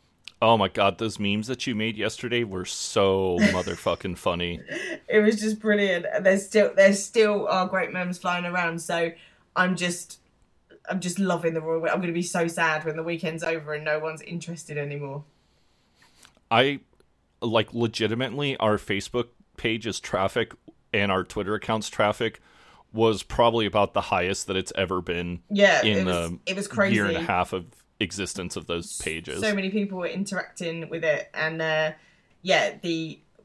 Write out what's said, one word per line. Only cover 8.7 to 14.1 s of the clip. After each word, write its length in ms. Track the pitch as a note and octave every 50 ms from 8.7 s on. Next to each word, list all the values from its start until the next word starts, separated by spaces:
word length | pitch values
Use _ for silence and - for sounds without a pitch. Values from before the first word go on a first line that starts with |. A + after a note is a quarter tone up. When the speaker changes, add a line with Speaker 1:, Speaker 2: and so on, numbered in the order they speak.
| E3 E3+ E3
Speaker 2:
So 300 | - F3 E3+ E3+ E3 E3 - - - _ _ _ _ -
I'm 200 | - F#3 F#3 F#3
just, 420 | D#3+ F3 F3 F3 - - - - - _ _ _ _ _ _ _ _ _ _ - - - -
I'm 100 | F#3 F#3+
just 180 | E3+ F3 F3 G3
loving 360 | G3 F#3 F3 E3 E3+ E3 D#3+
the 80 | E3 D#3
Royal 180 | D#3+ E3 E3
Wed-, 120 | E3 - -
I'm 80 | -
gonna 120 | F3+ E3+ E3
be 100 | E3+ F3
so 260 | - - F3+ E3+ E3+
sad 360 | E3 F3 E3 D#3+ D#3 D#3 D#3+
when 120 | D#3+ D3+
the 60 | E3 D#3+
weekend's 400 | E3+ E3+ E3 - D#3+ E3 D#3+ E3
over 300 | E3 D#3+ D#3+ D3 D3+ D3+
and 100 | D3+ D3+
no 140 | D#3 D3+ D#3
one's 220 | D#3 D#3+